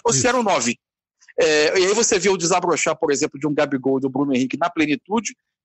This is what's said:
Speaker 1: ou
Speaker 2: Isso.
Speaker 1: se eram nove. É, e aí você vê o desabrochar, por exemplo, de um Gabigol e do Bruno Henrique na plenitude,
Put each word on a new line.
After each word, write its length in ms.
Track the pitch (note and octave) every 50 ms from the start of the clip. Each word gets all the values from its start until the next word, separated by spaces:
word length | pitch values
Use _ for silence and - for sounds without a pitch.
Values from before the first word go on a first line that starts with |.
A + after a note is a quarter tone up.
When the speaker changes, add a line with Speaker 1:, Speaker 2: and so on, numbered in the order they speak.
| -
Speaker 1:
ou 60 | A#3
Speaker 2:
Isso. 100 | F3 C3+
Speaker 1:
se 60 | - A#3+
eram 160 | B3 B3+ A#3
nove. 340 | G3+ F3 C#3+ A#2 A#2+ A#2 - _ _ _ _ _ _ _ _ _ - _ -
É, 400 | E3+ D#3 D3+ D3+ D3+ D#3+ F3+ G3
e 60 | F3+ F#3+
aí 60 | G3+
você 240 | A3+ A3+ - A#3 F#3+
vê 100 | E3 G3+
o 80 | F#3+ F3+
desabrochar, 580 | E3+ E3 G3 F3+ F3 F3 D#3 C3+ - E3+ D#3
por 160 | - - D3
exemplo, 280 | C#3+ B2+ D3 D3 - C#3+
de 80 | C#3+ D3+
um 80 | D3
Gabigol 420 | D3 D3 C#3+ C#3 C3 B2+ C3+ C3+ C3+
e 40 |
do 80 | C3+ C#3
Bruno 260 | B2+ C3 D3 C#3+ C3+
Henrique 200 | B2 C3 B2 -
na 140 | C#3 E3 E3+
plenitude, 680 | - D#3+ D#3 D3 C#3+ B2 - - G3+ A#3 G#3 - - _ _ _ _ _